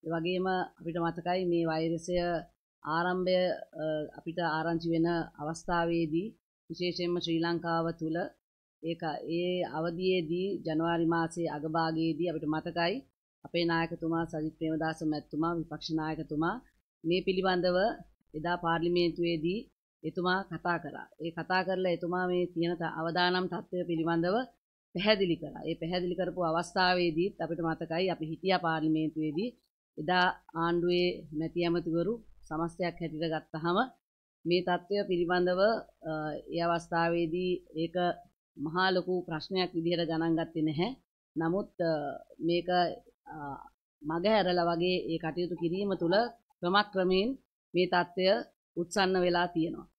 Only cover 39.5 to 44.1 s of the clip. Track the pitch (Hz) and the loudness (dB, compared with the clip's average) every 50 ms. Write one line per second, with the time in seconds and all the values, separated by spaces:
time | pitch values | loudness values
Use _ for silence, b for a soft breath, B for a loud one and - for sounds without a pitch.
39.5 | 190 185 185 175 - 170 165 170 175 170 170 151 160 160 165 165 165 160 165 160 | -2 -2 -2 0 -2 -2 0 0 0 0 0 -2 0 0 2 2 2 0 0 -2
40.5 | - 165 156 156 151 139 175 226 262 - _ _ _ _ _ _ _ 156 160 165 | -2 -2 0 0 2 0 0 -2 -2 -8 _ _ _ _ _ _ _ -2 0 0
41.5 | 175 196 202 - _ _ 180 165 160 151 147 143 131 - - _ - _ - 165 | 0 0 -2 -4 _ _ 0 0 0 0 -2 -4 -8 -10 -12 _ -14 _ 0 2
42.5 | 170 175 170 180 180 180 175 170 - 160 - - _ _ _ - 147 156 147 143 | 2 2 2 2 2 2 2 2 0 -6 -14 -20 _ _ _ -14 -12 -10 -8 -8
43.5 | 139 - - - _ _ _ _ _ _ - 147 | -8 -10 -12 -18 _ _ _ _ _ _ -4 -2